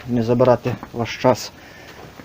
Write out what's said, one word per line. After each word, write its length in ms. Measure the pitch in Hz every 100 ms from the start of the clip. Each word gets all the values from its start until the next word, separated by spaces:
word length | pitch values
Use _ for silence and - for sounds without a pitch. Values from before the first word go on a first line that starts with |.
| 120
не 140 | 123
забирати 520 | 113 123 127 120 127 113 -
ваш 240 | 120 113 -
час 360 | 127 123 - - - - - - - -